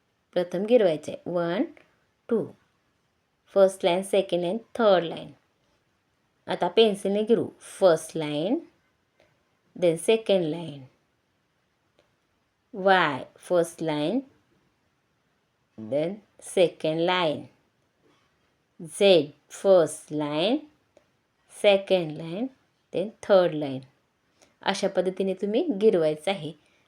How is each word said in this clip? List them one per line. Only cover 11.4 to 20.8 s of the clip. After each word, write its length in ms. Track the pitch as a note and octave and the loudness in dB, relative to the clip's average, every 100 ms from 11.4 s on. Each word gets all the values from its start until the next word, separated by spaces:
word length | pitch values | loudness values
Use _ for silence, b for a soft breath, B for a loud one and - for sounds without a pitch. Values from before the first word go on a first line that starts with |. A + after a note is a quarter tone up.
| _ _ _ _ _ _ _ _ _ _ _ _ _ | _ _ _ _ _ _ _ _ _ _ _ _ _
Y, 440 | G#3+ F#3+ F#3 D#3+ C3 - _ | -2 2 4 2 -4 -12 _
फर्स्ट 440 | - F3+ E3+ - | -2 0 0 -4
लाईन, 380 | D#3+ D3+ D3+ B3 C4+ _ _ _ _ _ _ _ _ _ _ _ _ _ _ - | -6 -4 -2 -4 -8 _ _ _ _ _ _ _ _ _ _ _ _ _ _ -16
then 360 | A2 C#3 E3 G#3+ _ _ | -6 -4 -4 -8 _ _
सेकंड 580 | - - D#3+ - D#3+ D#3+ | -6 0 0 0 -6 -2
लाईन. 440 | F3 F3+ E3 B2+ - _ _ _ _ _ _ _ _ _ _ _ _ - E3 - | 0 0 -2 -4 -12 _ _ _ _ _ _ _ _ _ _ _ _ -20 -12 2
Z, 220 | G3+ F3 C3+ - _ | 6 6 2 -10 _
फर्स्ट 600 | - G3 F#3 D3+ - - | -4 4 4 4 -4 -10
लाईन, 440 | D3+ D3 D3+ F#3+ D4 - _ | -8 -4 -2 -2 -2 -6 _